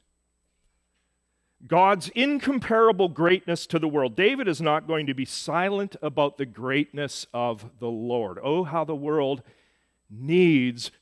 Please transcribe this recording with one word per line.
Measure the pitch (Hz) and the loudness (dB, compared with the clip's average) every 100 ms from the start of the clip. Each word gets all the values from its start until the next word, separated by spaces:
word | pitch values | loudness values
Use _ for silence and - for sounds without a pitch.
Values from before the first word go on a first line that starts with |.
| _ _ _ _ _ _ _ _ _ _ _ _ _ _ _ _ 123 | _ _ _ _ _ _ _ _ _ _ _ _ _ _ _ _ 0
God's | 165 190 202 165 | 4 4 4 0
incomparable | 233 277 285 262 269 - 226 226 190 185 | -2 0 0 -2 -2 0 4 4 4 2
greatness | 156 170 185 - 165 - | 2 2 2 0 -4 -2
to | 165 | -2
the | 156 | 0
world. | 147 127 110 | 0 0 2
David | 202 269 214 | 2 2 -2
is | 147 | -2
not | 160 156 156 | 0 0 0
going | 160 143 | -4 -2
to | 131 | -4
be | 127 | -6
silent | - - 160 190 202 202 - | -8 -4 -2 0 -2 -4 -6
about | 151 139 143 - | -4 0 0 -2
the | 135 | -8
greatness | 107 127 139 147 143 139 - - | -8 -4 -2 -4 -6 -10 -10 -10
of | 120 120 110 113 - | -4 -4 -4 -10 -10
the | 120 | -8
Lord. | 113 120 120 104 90 | -6 -4 -4 -4 -6
Oh, | 135 165 | -2 -2
how | 170 165 | -2 -4
the | 151 147 | -4 -4
world | 147 151 135 139 - _ _ _ _ _ _ | -2 0 0 -2 -8 _ _ _ _ _ _
needs | 107 135 175 175 147 127 120 - - | -12 0 4 6 6 2 -2 -10 -16